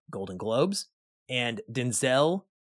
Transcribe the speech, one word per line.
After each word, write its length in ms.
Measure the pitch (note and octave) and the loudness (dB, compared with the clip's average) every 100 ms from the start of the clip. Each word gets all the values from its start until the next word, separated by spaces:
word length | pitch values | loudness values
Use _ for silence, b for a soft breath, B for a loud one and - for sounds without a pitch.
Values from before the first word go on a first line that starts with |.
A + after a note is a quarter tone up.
| - | -12
Golden 260 | G2 G2 F#2 | -10 -8 -6
Globes. 520 | G#2+ A#2 F3+ G3+ - _ _ _ - | 0 2 2 0 -8 _ _ _ -6
And 340 | B2+ A#2+ A2 - | -2 -2 -4 -6
Denzel 680 | A#2+ B2 A2+ C3 C3 D3+ F#3+ - _ | -4 -2 0 2 4 4 2 -6 _